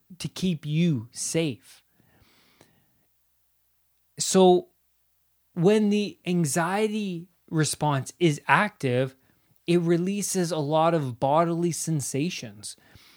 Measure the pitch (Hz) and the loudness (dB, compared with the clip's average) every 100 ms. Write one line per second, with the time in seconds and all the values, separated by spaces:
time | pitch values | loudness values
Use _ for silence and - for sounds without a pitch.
0 | - 180 - - 185 160 147 151 175 131 | -20 -12 -12 -4 -4 -4 -2 0 2 0
1 | 113 - - 165 160 110 - - _ _ | -4 -10 -6 -4 -4 -6 -14 -20 _ _
2 | _ _ _ _ _ _ _ _ _ _ | _ _ _ _ _ _ _ _ _ _
3 | _ _ _ _ _ _ _ _ _ _ | _ _ _ _ _ _ _ _ _ _
4 | _ - - 190 185 180 - _ _ _ | _ -8 0 6 8 6 2 _ _ _
5 | _ _ _ _ _ - 170 220 208 208 | _ _ _ _ _ 0 2 4 2 0
6 | 208 - - 175 156 175 170 202 220 214 | -2 -6 -4 -2 0 -2 -2 -2 -2 -2
7 | 202 170 175 _ - 165 147 - 151 139 | -6 -8 -12 _ -6 -2 -2 -2 -2 -2
8 | 123 - 175 147 - 147 202 - 131 123 | -4 0 0 0 2 2 2 -4 -2 0
9 | 135 - _ _ _ _ - 175 170 170 | -2 -6 _ _ _ _ -2 0 2 0
10 | 180 202 190 185 170 160 143 156 165 165 | 0 -4 -4 -2 -2 -2 0 2 2 2
11 | 131 117 135 156 170 170 175 151 - 156 | -2 -2 0 2 2 0 -2 -4 -4 -4
12 | 123 135 170 - 113 104 101 - _ - | -2 -4 -4 -6 -14 -16 -18 -18 _ -20
13 | - | -20